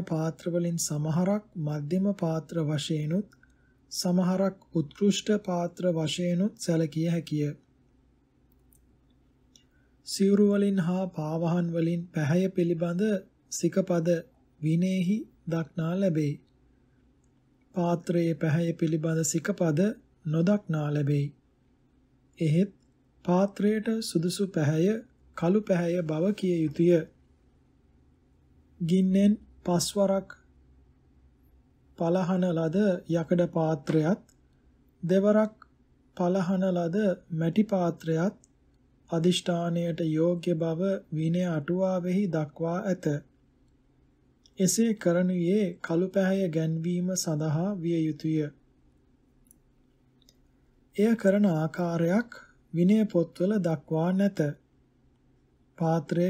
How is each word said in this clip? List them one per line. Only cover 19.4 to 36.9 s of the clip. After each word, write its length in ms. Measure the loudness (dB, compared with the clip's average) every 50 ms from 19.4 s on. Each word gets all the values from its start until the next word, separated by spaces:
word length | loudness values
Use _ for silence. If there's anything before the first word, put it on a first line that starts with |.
| -2 -4 -2 0 0 0 2 2 2 0 -2 -4 _ _ _ _ -6
නොදක්නා 640 | -4 0 0 2 2 2 0 0 -4 -4 -4 -2 -2
ලැබේ. 360 | -2 -2 0 0 0 0 -2 -4 -8 _ _ _ _ _ _ _ _ _ _ _ _ _ _ _ _ _ _ _ _ -4
එහෙත් 320 | 0 2 2 2 2 0 -4 _ _ _ _ _ _ _ _ _ -2
පාත්‍රයට 640 | 0 2 2 2 0 0 0 0 0 0 0 -2 -2 -4 -4
සුදුසු 460 | -4 -2 -2 -2 -2 -2 -2 -4 -4
පැහැය 400 | -4 -2 0 0 2 2 2 2 2 2 -2 -6 -12 _ _ _ _ _
කළු 240 | -2 0 2 2 2
පැහැය 400 | 2 0 0 0 0 0 0 -2
බව 320 | -2 -2 -2 0 0 0 -2
කිය 240 | 0 -2 0 0
යුතුය. 340 | 0 0 -2 0 2 4 6 6 4 2 -2 _ _ _ _ _ _ _ _ _ _ _ _ _ _ _ _ _ _ _ _ _ _ _ _ _ _ _ _ _ _ _ _ _ -6
ගින්නෙන් 540 | -2 0 2 2 2 4 4 4 4 4 4 2 -4 -14 -20 -8
පස්වරක් 680 | -2 0 0 0 0 0 0 0 0 2 0 -2 -4 -8 -14 -20 _ _ _ _ _ _ _ _ _ _ _ _ _ _ _ _ _ _ _ _ _ _ _ _ _ _ _ _ _ _ _
පලහන 460 | -4 0 0 0 0 0 0 0 0 0
ලද 320 | 0 0 0 0 0 2 2 2 2 2 0 -2
යකඩ 340 | -2 -2 -2 0 0 2 2 2
පාත්‍රයත්, 760 | 0 0 0 0 0 0 -2 -2 0 2 2 2 2 0 -2 -4 _ _ _ _ _ _ _ _ _ _ _ _ _ _ _ -2
දෙවරක් 500 | 2 2 4 4 4 4 4 2 0 -2 -10 -20 _ _ _ _ _ _ _ _ _ -4
පලහන 460 | -2 0 0 0 0 0 0 0 0 0
ලද 340 | 0 0 0 -2 -2